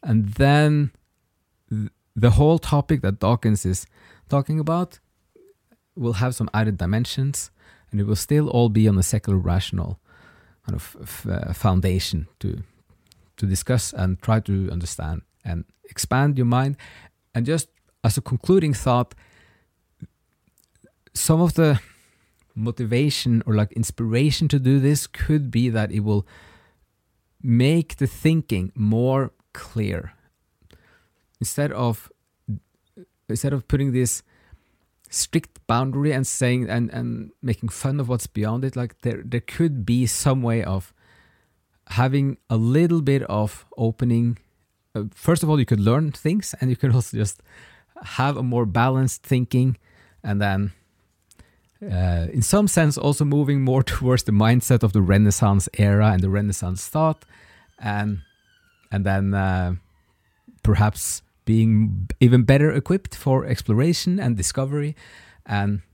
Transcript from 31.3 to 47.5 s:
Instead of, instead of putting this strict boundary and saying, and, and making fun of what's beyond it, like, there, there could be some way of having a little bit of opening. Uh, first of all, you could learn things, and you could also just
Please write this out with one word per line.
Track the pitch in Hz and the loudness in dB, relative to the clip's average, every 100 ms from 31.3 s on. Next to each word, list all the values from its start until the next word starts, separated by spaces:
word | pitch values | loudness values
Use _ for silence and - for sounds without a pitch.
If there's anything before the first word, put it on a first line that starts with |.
| _ | _
Instead | 117 - 143 | -8 -4 -4
of, | 123 120 113 - _ _ _ - 104 _ _ _ - 180 _ _ | -2 -4 -4 -10 _ _ _ -12 -12 _ _ _ -20 -20 _ _
instead | 120 143 | -6 -4
of | 135 - | -4 -2
putting | 139 139 | 0 0
this | 123 123 - _ _ _ - _ _ _ _ _ | 0 0 -4 _ _ _ -20 _ _ _ _ _
strict | - - 160 - - _ | -8 -2 -4 -4 -20 _
boundary | 113 135 135 143 | -2 0 -2 0
and | 131 135 | 0 -2
saying, | - 127 123 120 | -2 0 0 -2
and, | 117 117 | -2 -2
and | - 120 117 113 _ | -4 -8 -8 -12 _
making | 123 110 113 | -6 -4 -4
fun | - 135 143 | -6 -4 -4
of | 123 | -2
what's | 123 - | -4 -4
beyond | - 107 117 135 | -4 -4 -2 -4
it, | 131 | -6
like, | 123 _ | -8 _
there, | 120 113 | -6 -6
there | 120 123 | -6 -6
could | - - 170 139 101 | -6 -2 0 0 0
be | 120 123 | 0 2
some | - 143 135 | 0 0 0
way | 120 113 | 0 -2
of | 87 95 - _ _ _ _ _ _ _ _ _ _ | -2 -6 -8 _ _ _ _ _ _ _ _ _ _
having | - 131 139 139 131 _ | 0 0 2 0 -4 _
a | 113 | 0
little | 113 139 170 170 | 2 2 2 2
bit | 139 139 | 0 0
of | 120 104 107 - _ - | 0 -2 -2 -6 _ -4
opening. | 113 113 127 117 120 117 _ _ _ _ _ 113 | -4 -2 0 2 0 -4 _ _ _ _ _ -10
Uh, | 104 | -10
first | - - 165 | -4 0 0
of | 156 | 2
all, | 151 | 2
you | 123 | 2
could | 110 | 2
learn | 101 123 156 | 2 2 0
things, | - 156 196 - - | -4 -2 -2 -4 -6
and | 127 | -4
you | 120 | 0
could | 139 | 2
also | 117 113 110 | 2 0 -4
just | 107 - _ | -4 -6 _